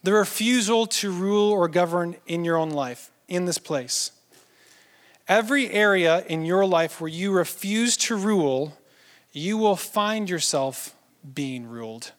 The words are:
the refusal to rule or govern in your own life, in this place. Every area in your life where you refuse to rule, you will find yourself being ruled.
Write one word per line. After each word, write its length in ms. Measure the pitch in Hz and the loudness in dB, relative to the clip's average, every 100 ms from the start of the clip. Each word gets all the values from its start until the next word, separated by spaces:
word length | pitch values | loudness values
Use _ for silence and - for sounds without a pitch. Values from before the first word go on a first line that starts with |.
the 100 | 180 | 4
refusal 720 | 208 196 - 220 247 208 226 220 | 4 2 0 2 2 4 2 2
to 260 | - 202 | -2 -4
rule 400 | 180 190 208 208 | -2 0 2 4
or 160 | 202 170 | 4 2
govern 500 | 165 175 175 170 170 - | 2 2 0 -2 -6 -6
in 160 | 170 | -4
your 140 | 170 165 | 0 0
own 140 | 160 | 0
life, 380 | 147 131 120 - _ - | -2 -4 -8 -18 _ -6
in 180 | 180 180 | -4 -2
this 120 | 160 | -4
place. 540 | - 147 123 - - _ _ _ _ _ _ - _ _ _ _ - | -4 -6 -4 -4 -6 _ _ _ _ _ _ -20 _ _ _ _ 2
Every 420 | 202 220 277 247 | 2 4 0 0
area 560 | 196 208 190 170 170 - | 2 4 4 4 4 0
in 160 | 160 | -4
your 220 | 160 185 196 | 0 2 4
life 340 | 170 165 - | 2 0 -4
where 80 | 160 | -10
you 240 | 160 196 | -4 0
refuse 640 | 190 165 - 196 220 233 - | 0 0 -4 -4 0 0 0
to 200 | - 214 | -2 -2
rule, 600 | 202 202 147 131 151 - _ _ _ _ _ | 0 2 2 0 -4 -10 _ _ _ _ _
you 260 | 147 170 220 | -8 -4 0
will 200 | 214 185 | 2 0
find 520 | - 214 208 220 202 | -2 -2 -2 -2 -4
yourself 640 | 175 - 147 135 127 - _ _ _ 143 | -4 -2 -2 -2 -6 -14 _ _ _ -14
being 320 | 131 139 127 117 | -8 -6 -8 -12
ruled. 460 | 117 113 113 - | -12 -12 -12 -16